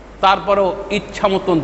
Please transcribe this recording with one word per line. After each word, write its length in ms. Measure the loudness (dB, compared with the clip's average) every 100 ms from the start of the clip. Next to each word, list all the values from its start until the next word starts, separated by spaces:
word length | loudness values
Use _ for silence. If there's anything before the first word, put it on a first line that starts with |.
| -20 0
তারপরেও 540 | 2 2 2 2 0 -2 -4
ইচ্ছা 360 | -4 -6 -2 0
মতন 320 | 0 0 0